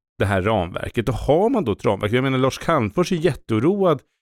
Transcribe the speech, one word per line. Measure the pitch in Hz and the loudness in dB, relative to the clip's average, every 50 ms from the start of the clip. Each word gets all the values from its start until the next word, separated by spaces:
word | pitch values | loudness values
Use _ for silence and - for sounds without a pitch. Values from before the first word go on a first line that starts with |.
| _ _ _ - | _ _ _ -4
det | 113 | -2
här | 98 101 95 90 | 0 0 0 0
ramverket? | 107 113 101 87 90 98 - - - - 120 104 - | 0 0 0 -2 -2 -6 -8 -8 -4 -4 -2 -2 -2
Och | 113 | -4
har | - - - 143 170 208 247 | -2 0 2 2 2 2 2
man | 277 226 156 | 0 0 0
då | 107 95 | -2 -2
ett | - - | -2 0
ramverk? | 123 101 101 107 101 117 | -2 0 0 0 0 0
Jag | 127 131 | 0 0
menar, | 135 131 131 | 0 0 2
Lars | 131 135 - - | 0 0 0 -2
Calmfors | - - 170 147 113 101 - 180 175 - 190 | -2 -2 0 0 0 0 0 -2 0 0 -2
är | |
jätteoroad. | 160 151 175 - - - - 113 107 120 165 208 202 190 175 151 127 - _ _ _ | 0 0 -2 -2 -2 -4 -2 -2 0 2 2 0 2 2 2 2 0 -2 _ _ _